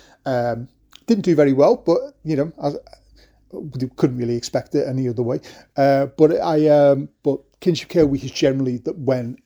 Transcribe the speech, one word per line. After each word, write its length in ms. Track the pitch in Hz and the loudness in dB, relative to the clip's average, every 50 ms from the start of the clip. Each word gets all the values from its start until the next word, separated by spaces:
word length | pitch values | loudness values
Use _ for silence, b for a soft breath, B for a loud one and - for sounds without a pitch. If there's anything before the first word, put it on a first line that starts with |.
| b b b b b | b b b b b
Um, 400 | 139 131 123 120 120 113 117 127 - _ _ _ _ _ _ _ | -4 -2 -2 -2 -2 -4 -6 -8 -14 _ _ _ _ _ _ _
didn't 180 | - 233 202 156 | 0 0 2 2
do 120 | 180 165 | 2 4
very 160 | 147 147 139 | 4 4 4
well, 240 | 135 131 143 190 240 | 4 4 4 4 4
but, 220 | 247 - 165 170 - 269 285 - _ - | 2 2 0 0 0 -2 -6 -12 _ -6
you 100 | 156 156 | -4 -2
know, 180 | 135 147 170 - - | -2 -2 -4 -6 -6
I, 120 | 147 143 143 - - - - _ _ _ _ b b b b b b _ | -6 -6 -6 -6 -12 -18 -20 _ _ _ _ b b b b b b _
we 360 | - - - 147 123 127 127 123 - | -14 -14 -12 -10 -8 -6 -6 -8 -4
couldn't 200 | - - 139 123 | -2 -2 -2 0
really 200 | 123 120 117 120 | -2 -4 -4 -4
expect 400 | 117 - - - 127 - - - | -6 -6 -6 -6 -6 -6 -4 -4
it 100 | 147 - | -4 -4
any 220 | - 127 131 131 123 | -4 -4 -4 -4 -4
other 160 | 113 123 120 | -4 -4 -4
way. 160 | 117 135 151 - B B B B B B | -4 -6 -6 -10 B B B B B B
Uh, 300 | 147 139 139 139 139 139 | 0 2 2 2 2 0
but 340 | 135 - - 156 151 180 - | -2 0 2 2 4 4 2
I, 280 | - 170 156 151 151 151 | -2 -2 0 2 2 4
um, 400 | 147 147 143 143 139 135 147 - _ _ - | 4 6 4 4 2 2 -2 -8 _ _ -4
but 160 | 143 135 - _ _ _ _ | -4 -4 -4 _ _ _ _
Kinship 300 | - 185 165 - - - | -2 -2 -2 -2 -4 -2
Care 180 | - 175 156 | 0 2 2
Week 160 | 139 135 131 | 2 2 -2
is 80 | - 131 | -6 -8
generally 460 | - - 160 135 135 135 135 127 123 117 | -4 -2 0 0 0 0 -2 -4 -4 -6
that 180 | - - - | -6 -8 -8
when 400 | 175 131 131 131 127 120 120 131 - _ | -4 -2 -2 -2 -2 -4 -8 -10 -12 _